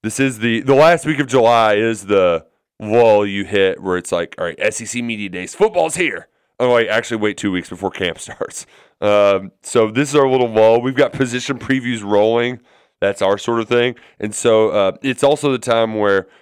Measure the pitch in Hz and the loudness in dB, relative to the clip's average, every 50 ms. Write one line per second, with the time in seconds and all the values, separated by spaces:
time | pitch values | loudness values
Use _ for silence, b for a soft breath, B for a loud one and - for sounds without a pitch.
0 | - 110 - - 135 135 127 107 107 117 113 113 - 131 139 135 151 165 175 160 | -8 -8 -4 -2 -2 -2 -2 -2 -2 -2 -2 -2 0 2 4 6 6 6 4 2
1 | - 151 156 135 147 127 123 131 113 113 120 117 113 107 104 104 110 113 113 104 | 0 -4 -2 -2 -2 0 2 4 4 4 4 4 4 4 2 2 0 -2 -2 -4
2 | 98 95 104 98 92 90 82 80 - _ _ _ _ _ _ _ 107 107 107 120 | -2 0 2 4 4 4 2 0 -4 _ _ _ _ _ _ _ -6 0 2 4
3 | 117 113 107 104 104 101 98 98 98 87 104 101 98 95 92 - 85 92 90 90 | 6 6 6 4 2 0 -4 -6 -6 -2 0 2 2 2 0 -2 -4 -4 -4 -4
4 | 87 - - 87 87 - - - 90 87 80 - - 104 104 - 117 - - 123 | -4 -4 -4 -4 -4 -6 -6 -8 -8 -8 -6 -4 -4 -4 -4 -4 -12 -10 -8 -8
5 | 120 117 113 104 104 95 87 90 92 90 - - 196 220 175 180 165 165 156 170 | -8 -8 -8 -8 -8 -10 -10 -10 -12 -12 -2 -2 -2 0 2 0 -2 -2 -2 -4
6 | 185 147 98 85 - _ _ _ _ _ _ _ 123 123 120 120 113 104 107 113 | -4 -4 -4 -8 -14 _ _ _ _ _ _ _ 0 2 2 2 2 0 -2 -4
7 | 113 - 120 110 104 107 98 - - 104 92 90 85 - 95 87 95 92 - - | -2 -4 -6 -4 -2 -4 -4 -2 -4 -4 -4 -4 -6 -8 -12 -6 -6 -8 -6 -4
8 | 95 87 80 - - - - _ - - - - - b b b b b b b | -6 -6 -6 -8 -14 -18 -12 _ -10 -10 -10 -16 -18 b b b b b b b
9 | - 104 104 104 101 101 98 95 95 95 _ _ _ - - 120 113 107 110 127 | 0 2 4 4 4 4 2 0 -2 -8 _ _ _ -2 2 2 2 2 0 -2
10 | 147 135 139 147 139 135 131 131 123 117 110 110 110 110 113 120 120 131 131 127 | -2 0 2 2 2 4 2 0 0 0 2 4 4 6 4 4 0 -2 0 0
11 | 143 123 - - 135 123 117 127 123 - 139 120 - - 131 131 120 120 123 110 | 0 0 0 -4 -4 -4 -4 -8 -6 -6 -8 -8 -8 -8 -8 -6 -6 -4 -6 -6
12 | 101 101 104 101 104 110 117 117 120 123 127 117 b b b b b b b b | -4 0 2 2 4 4 2 0 -2 -2 -6 -10 b b b b b b b b
13 | - 98 101 - 101 95 101 98 - - 117 113 113 - 120 120 120 127 120 b | -2 -2 -2 0 0 0 0 -2 -2 -4 -4 -4 -2 0 0 0 0 0 -4 b
14 | b b b b - 110 104 - - 120 110 110 110 110 - 104 98 95 - - | b b b b -10 -10 -10 -2 0 2 4 4 4 2 2 0 0 0 -2 -4
15 | - 135 127 - - 139 147 143 - 143 135 120 - 127 117 117 113 113 110 107 | -6 -6 -4 0 0 0 0 0 0 -2 -2 -2 -2 -2 0 0 0 -2 -2 -2
16 | 104 101 98 95 92 b b b | 0 2 2 0 -2 b b b